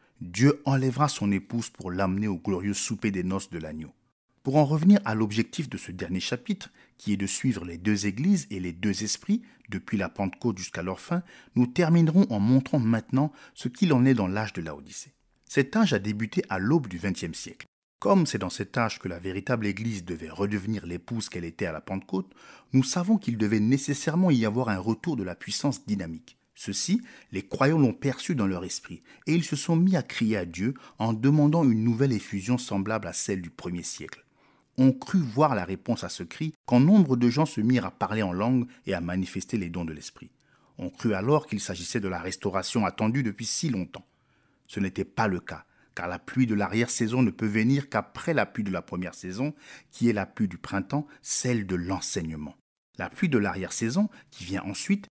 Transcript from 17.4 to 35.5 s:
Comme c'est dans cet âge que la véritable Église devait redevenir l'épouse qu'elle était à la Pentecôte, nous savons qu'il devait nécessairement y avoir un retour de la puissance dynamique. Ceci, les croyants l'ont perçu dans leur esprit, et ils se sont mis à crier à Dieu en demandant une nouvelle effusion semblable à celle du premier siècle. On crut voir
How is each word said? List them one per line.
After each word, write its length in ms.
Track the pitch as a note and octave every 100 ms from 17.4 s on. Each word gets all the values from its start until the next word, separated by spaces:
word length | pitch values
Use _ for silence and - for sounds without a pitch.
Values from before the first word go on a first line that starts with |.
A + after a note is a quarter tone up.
| - - - _ _ -
Comme 260 | - G3 D#3+
c'est 100 | G#2
dans 140 | F#2
cet 260 | - G2+ -
âge 220 | A2+ -
que 100 | F#2+
la 100 | F2
véritable 480 | F#2 F#2 G2 B2 G#2+
Église 380 | G2 A2+ G#2 F2
devait 240 | E2 D#2+
redevenir 560 | D#2+ G2+ G#2 G2 A2 F2+
l'épouse 460 | F2 - A#2 -
qu'elle 160 | F2 E2+
était 180 | - F#2
à 80 |
la 80 | D#2
Pentecôte, 540 | - F#2+ - F#2+ F#3+ _ - - _ B2+
nous 80 |
savons 340 | C3 - F3 A3
qu'il 220 | - A#2
devait 220 | G#2+ G#2+
nécessairement 720 | G#2+ C3+ C3+ C#3 - D#3+ F#3
y 140 | C3+ A2
avoir 240 | G#2+ B2
un 80 | G2
retour 400 | F#2+ A2 - C3+
de 60 |
la 120 | F#2 F2
puissance 520 | - - C#3+ C3 -
dynamique. 500 | G#2 E2+ E2 - _ _ -
Ceci, 460 | - G2 - A3 - - -
les 140 | F#2+ -
croyants 320 | - C#3 D#3+
l'ont 160 | C3 -
perçu 400 | C#3 B2+ - D3+
dans 120 | G2
leur 200 | F2+ F2+
esprit, 360 | - - E2+ _ - -
et 60 |
ils 120 | E3 D#3+
se 120 | D3
sont 200 | - E3
mis 200 | F3+ F3+
à 60 |
crier 340 | B2 - A2+ G#2+
à 80 | F2
Dieu 300 | E2 G#2+ C#3 - -
en 160 | A2 A2
demandant 500 | B2+ D3+ D3 E3 D3
une 180 | A2
nouvelle 300 | A#2 A2+ C#3
effusion 460 | A2 - G2+ F#2+ B2
semblable 500 | - G2+ G2 A2 F#2
à 60 | E2
celle 260 | - G2
du 80 | E2+
premier 340 | - - F2
siècle. 400 | D#2 - D#2 - _ _ _ _ _ -
On 160 | -
crut 300 | C4 - G3
voir 320 | C#3 A2+ D3